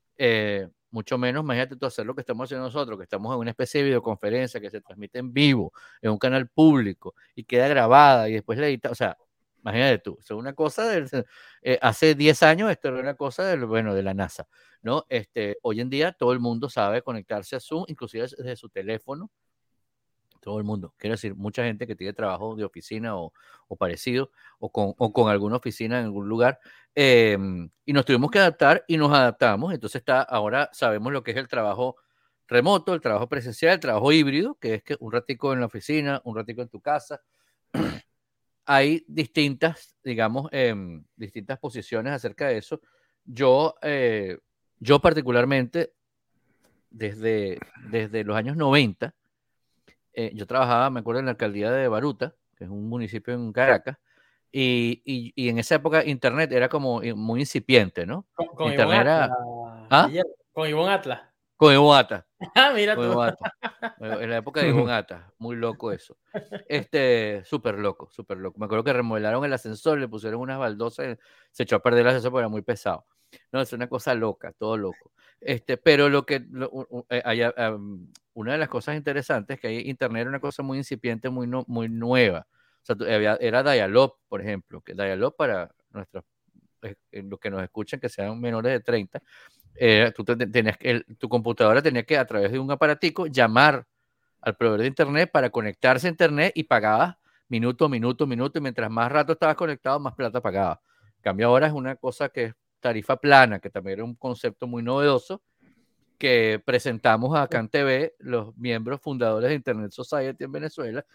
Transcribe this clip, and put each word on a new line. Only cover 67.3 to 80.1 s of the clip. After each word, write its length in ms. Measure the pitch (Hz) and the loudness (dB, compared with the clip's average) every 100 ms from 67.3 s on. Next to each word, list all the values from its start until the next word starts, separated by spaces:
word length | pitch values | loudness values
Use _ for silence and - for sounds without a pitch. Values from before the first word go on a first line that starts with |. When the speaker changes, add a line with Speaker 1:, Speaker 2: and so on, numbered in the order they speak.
| 101 95 | -6 -6
Speaker 1:
súper 340 | 147 113 101 | -6 -4 -2
loco, 320 | 104 - - | -4 -4 -12
súper 260 | - 104 95 | -18 -14 -10
loco. 220 | 95 98 | -10 -10
Me 60 | 107 | -4
acuerdo 180 | 110 | -2
que 100 | 139 | 0
remodelaron 500 | 123 117 110 107 120 143 | 0 0 -2 -2 -2 -2
el 80 | |
ascensor, 440 | 131 110 107 165 147 | -4 -8 -6 -2 -2
le 100 | 127 | -2
pusieron 340 | 107 110 117 | -8 -8 -8
unas 180 | 127 135 | -8 -6
baldosas, 580 | 123 104 117 - 139 113 _ _ _ | -6 -4 -6 -6 -10 -10 _ _ _
se 120 | - | -6
echó 140 | 123 107 | -2 0
a 40 | |
perder 200 | 123 120 | 4 4
el 80 | 120 | 4
ascensor 220 | 131 120 | 4 0
porque 100 | 127 | -2
era 80 | 113 | -2
muy 120 | 107 | -4
pesado. 460 | 98 113 101 80 _ _ _ - _ | -6 -4 -4 -6 _ _ _ -20 _
No, 100 | 131 | -6
es 120 | 131 | -6
una 140 | 120 123 | -8 -8
cosa 260 | 127 139 | -6 -2
loca, 400 | 120 110 - 85 | -2 -2 -4 -12
todo 240 | - 110 113 | -8 -6 -4
loco. 340 | 95 - _ _ _ _ | -6 -10 _ _ _ _
Este, 360 | - 123 - 123 | -6 -6 -4 0
pero 300 | 165 143 143 | 4 6 6
lo 180 | 143 139 | 2 0
que, 200 | 139 120 | -4 -6
lo, 180 | 127 131 | -10 -10
u-, 180 | 131 131 | -10 -12
u-, 160 | 120 - | -14 -8
eh, 120 | 123 120 | -6 -2
allá, 280 | 113 117 123 | 0 0 0
em, 500 | 113 107 101 95 87 _ _ | -4 -4 -10 -16 -18 _ _
una 200 | 117 110 | -10 -6
de 40 | 151 | -4
las 120 | 151 | -4
cosas 260 | 123 127 151 | -6 -6 -6
interesantes 600 | 143 139 - 131 101 135 | -4 -4 -2 -4 -4 -8
es 60 | |
que 60 | 117 | -8
ahí 220 | 113 123 | -6 -8
internet 320 | 131 123 | -6 -4